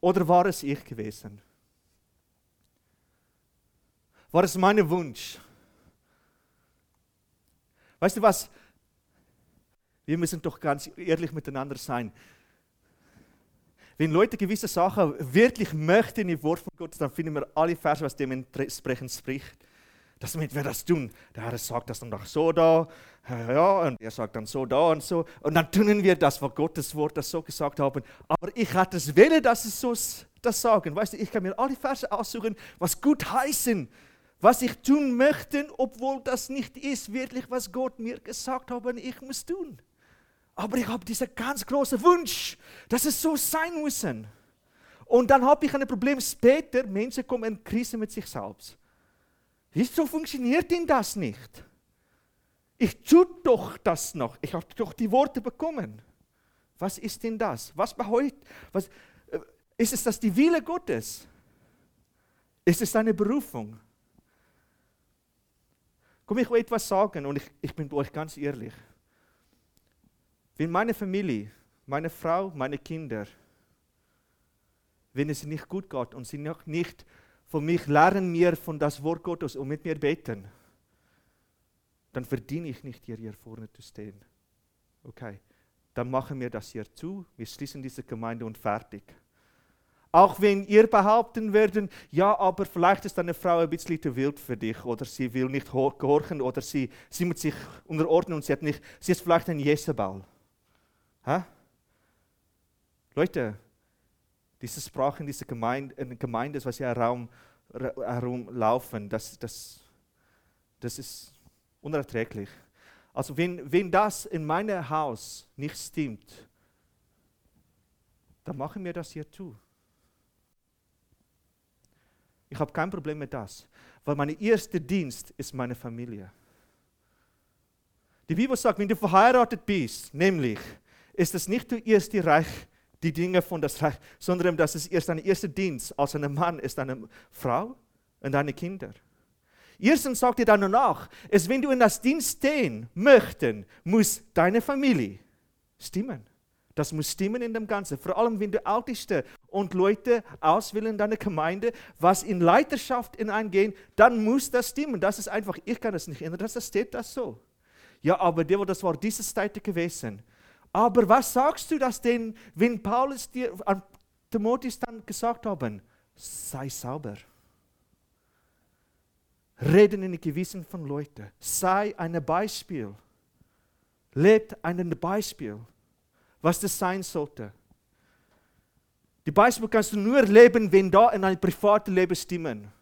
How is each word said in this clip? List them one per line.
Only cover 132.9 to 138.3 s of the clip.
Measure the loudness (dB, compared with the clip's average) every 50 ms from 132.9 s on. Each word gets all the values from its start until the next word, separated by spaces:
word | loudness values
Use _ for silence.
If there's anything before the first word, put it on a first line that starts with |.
| _ _ -4
die | -4 -2
Dinge | 0 -2 2 2 2 2
von | 2 -4 -4
das | -4 -4 -2 0 0
Reich, | 0 0 -2 _ -20 -20 _
sondern | -2 -2 0 2 2 0 2
das | 2 0 0 0
ist | -6 -8 -2
erst | -2 -2 0 0
dein | -4 -4
erster | 0 0 0 0 0 -6
Dienst | -4 -2 -2 -2 -2 -4 -10 -10 -2 -2
als | -2 0 0
ein | -4 -4 -4 -2
Mann | 0 0 0 -2 -4
ist | -8 -8 -6
deine | -6 -6 -6 -6 -10 -12 -18 _ -20 -20 _
Frau | _ -6 -4 -2 0 0 -2 -4 -12 _ _ _ _ _ _ _ _ _
und | -8 -2